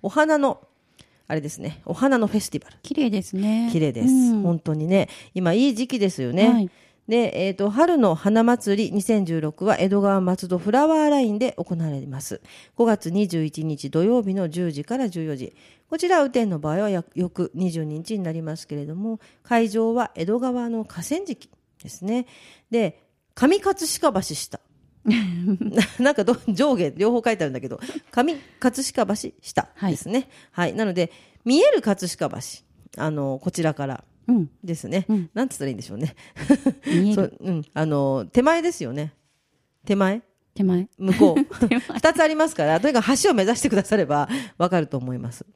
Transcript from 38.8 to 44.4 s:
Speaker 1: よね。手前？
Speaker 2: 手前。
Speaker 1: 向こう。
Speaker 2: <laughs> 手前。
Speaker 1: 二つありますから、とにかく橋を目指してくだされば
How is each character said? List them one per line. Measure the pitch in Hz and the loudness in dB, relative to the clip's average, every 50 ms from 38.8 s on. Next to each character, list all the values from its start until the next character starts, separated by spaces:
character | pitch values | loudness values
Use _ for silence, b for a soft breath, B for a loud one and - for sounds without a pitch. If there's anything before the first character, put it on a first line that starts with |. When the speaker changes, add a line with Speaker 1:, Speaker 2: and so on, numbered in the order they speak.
| 170 | -8
Speaker 1:
よ | 117 | -8
ね。 | 123 147 147 156 _ _ _ _ _ _ _ _ _ _ _ _ _ _ _ | -6 -6 -8 -8 _ _ _ _ _ _ _ _ _ _ _ _ _ _ _
手 | - 208 | -2 0
前？ | 202 196 185 196 226 - _ _ _ _ _ _ | 2 2 2 0 -2 -6 _ _ _ _ _ _
Speaker 2:
手 | - | 0
前。 | 202 185 180 175 190 - _ _ | 0 2 2 0 0 -4 _ _
Speaker 1:
向 | 190 190 185 | 0 0 6
こ | - 311 294 - 285 | 8 8 8 8 4
う。 | 294 - - | 0 0 0
Speaker 2:
<laughs> | - - 208 | 0 0 2
手 | 233 | 2
前。 | 247 | 0
Speaker 1:
二 | - - - 233 - 311 | -2 -4 -10 2 4 4
つ | 330 349 | 6 6
あ | 320 311 | 4 4
り | 311 | 4
ま | 302 311 311 | 2 2 0
す | - | 2
か | - 156 | 0 2
ら、 | 151 160 170 | 2 2 2
と | 202 294 | 2 2
に | 285 | 2
か | 240 | 2
く | - 196 277 262 | 2 2 0 2
橋 | - 403 | 2 2
を | 330 | 2
目 | 220 190 | 4 2
指 | 196 240 | 2 0
し | - | 0
て | - - | 0 2
く | 226 | 2
だ | 208 196 | 2 2
さ | - 214 | 2 2
れ | 208 180 | 0 2
ば | 135 147 147 143 B 240 277 | 2 2 0 0 B -4 -6